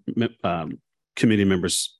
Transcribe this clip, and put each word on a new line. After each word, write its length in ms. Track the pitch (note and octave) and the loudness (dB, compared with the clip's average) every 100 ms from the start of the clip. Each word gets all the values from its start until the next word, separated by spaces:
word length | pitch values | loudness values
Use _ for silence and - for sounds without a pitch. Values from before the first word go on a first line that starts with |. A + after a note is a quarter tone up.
| - A#2 | -6 -4
mem-, 200 | A#2 - | -4 -4
um, 380 | F2+ F2 D2+ - _ _ _ - | -6 -4 -6 -12 _ _ _ 0
committee 300 | A#2+ G#2 G2 | 2 4 4
members' 520 | F#2 F2 - - | 2 0 -4 -6